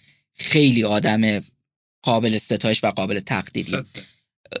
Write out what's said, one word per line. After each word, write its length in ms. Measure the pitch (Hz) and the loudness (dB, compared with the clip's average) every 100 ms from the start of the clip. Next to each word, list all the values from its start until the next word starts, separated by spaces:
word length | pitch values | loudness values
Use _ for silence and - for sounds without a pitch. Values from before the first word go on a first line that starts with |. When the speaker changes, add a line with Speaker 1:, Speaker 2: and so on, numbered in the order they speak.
| _ _ _ | _ _ _
Speaker 1:
خیلی 500 | - - 156 139 117 | -8 0 4 6 4
آدم 600 | 107 104 110 110 110 101 - _ _ _ _ _ | 2 0 0 2 0 -2 -6 _ _ _ _ _
قابل 340 | - 113 113 107 | 0 2 2 -2
ستایش 480 | - 107 113 110 | -2 -2 0 0
و 20 | 107 | -2
قابل 340 | 98 98 101 | -2 -4 -6
تقدیری. 500 | - 104 - 117 - | -4 -6 -4 -8 -6
Speaker 2:
صد 160 | 139 - | -6 -8
درصد. 120 | - - _ _ _ - - | -16 -20 _ _ _ -10 -10